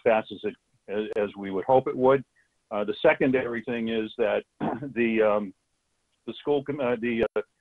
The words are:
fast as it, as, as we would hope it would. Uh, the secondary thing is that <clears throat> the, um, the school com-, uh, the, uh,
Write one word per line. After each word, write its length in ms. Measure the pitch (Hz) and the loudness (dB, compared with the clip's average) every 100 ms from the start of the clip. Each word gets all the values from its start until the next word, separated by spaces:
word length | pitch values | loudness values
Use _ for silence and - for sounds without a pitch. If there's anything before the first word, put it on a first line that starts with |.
fast 280 | 120 110 107 | 2 2 0
as 80 | 101 | -6
it, 120 | 104 90 _ _ - | -8 -8 _ _ -8
as, 160 | 101 107 - | -6 -4 -2
as 80 | 104 98 | -4 -4
we 140 | 98 | -6
would 140 | 95 90 | -4 2
hope 220 | 131 135 | 2 2
it 80 | 139 | 2
would. 280 | 127 139 - _ _ _ - | 4 4 0 _ _ _ -8
Uh, 140 | 104 104 | -4 -4
the 100 | 104 | 2
secondary 600 | 160 151 143 131 120 117 | 2 4 2 0 -2 -6
thing 260 | 113 117 113 | -6 -4 -2
is 200 | 113 110 - | -2 -4 -2
that 260 | 107 104 - | 0 0 -4
<clears throat> 80 | - - 120 139 113 | -6 -6 -6 -6 -2
the, 260 | 117 110 | 0 4
um, 320 | 107 104 101 - _ _ _ _ _ _ - | 4 2 -2 -10 _ _ _ _ _ _ -14
the 80 | - | -8
school 240 | - 147 | -2 -2
com-, 160 | 139 143 | -2 -4
uh, 160 | 123 120 | -4 -2
the, 220 | 120 113 117 - | -2 -2 -2 -2
uh, 60 | - _ | -6 _